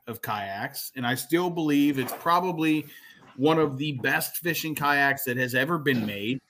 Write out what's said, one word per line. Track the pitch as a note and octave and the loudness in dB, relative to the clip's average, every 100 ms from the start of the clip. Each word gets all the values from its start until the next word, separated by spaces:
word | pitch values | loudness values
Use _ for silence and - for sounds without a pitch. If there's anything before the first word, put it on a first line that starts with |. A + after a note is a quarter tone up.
| - | -12
of | G#2+ | -10
kayaks, | - G#2+ G2 G2 C3+ - - | -4 -4 -4 -6 -8 -8 -12
and | C3 B2 | -6 -2
I | |
still | B2+ - E3 F3+ | -2 0 0 0
believe | E3+ D#3 C#3+ C#3+ C3+ | -2 0 4 2 2
it's | B2 - | -2 -4
probably | E3+ F3 F#3 E3 D#3+ D#3 C#3+ - - - - - | 2 2 2 -2 0 0 -2 -14 -20 -20 -18 0
one | C#3+ D#3+ | 4 4
of | D3+ C3+ | 2 0
the | D3+ | -4
best | C3 C3 D#3 - - | 0 0 0 -2 -4
fishing | E3+ D#3 D#3+ | -4 -2 -2
kayaks | D3 C#3+ C#3+ C#3 C3+ | -2 2 4 4 2
that | C3 B2 | -2 0
has | B2 | 0
ever | B2+ C#3 E3+ | 2 2 0
been | C#3+ B2 | 2 2
made, | G#2+ G2+ G#2+ C3+ _ | 0 -4 -4 -4 _